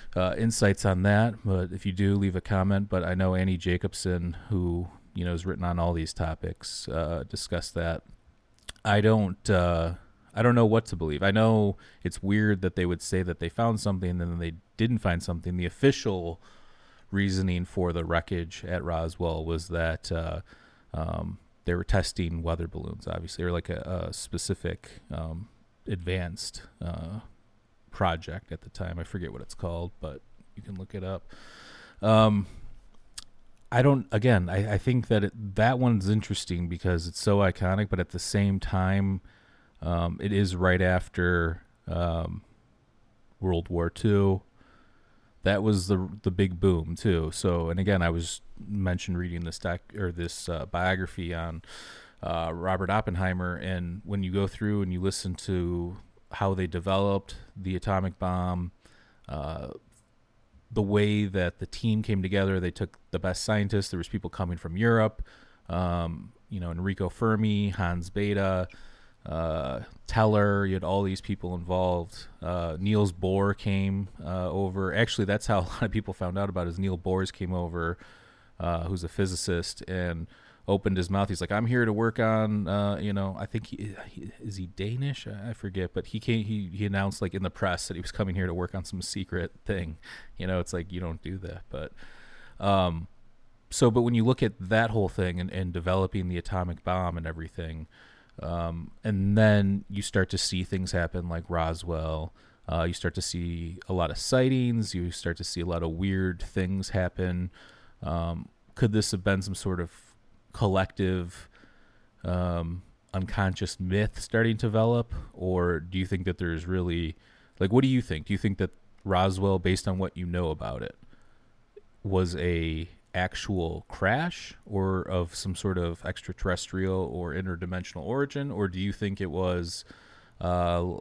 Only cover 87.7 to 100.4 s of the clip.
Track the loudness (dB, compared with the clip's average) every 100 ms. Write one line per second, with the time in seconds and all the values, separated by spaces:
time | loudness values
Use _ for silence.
87.7 | -2 -4 -6 -8 -4 -2 0 -2 -2 -4
88.7 | -6 -8 -8 -6 -6 -4 -4 -6 -8 -6
89.7 | -4 -4 -10 -16 -18 -18 -8 -2 -2 -2
90.7 | -4 -6 -6 -6 -6 -8 -8 -8 -12 -12
91.7 | -10 -10 -12 -16 -18 -20 -20 -20 -4 2
92.7 | 4 2 0 -8 -14 -20 -20 -20 -20 _
93.7 | 4 4 6 4 4 4 4 2 -2 2
94.7 | 2 4 2 0 0 -2 0 -4 -4 -4
95.7 | -2 0 2 2 0 -2 -4 -2 -2 -2
96.7 | -4 -2 -2 -2 -4 -6 -8 -10 -8 -8
97.7 | -8 -12 -18 -20 -20 _ -12 -6 -4 -4
98.7 | -6 -10 -8 -2 2 4 8 8 8 6
99.7 | 2 -2 -6 -2 0 2 0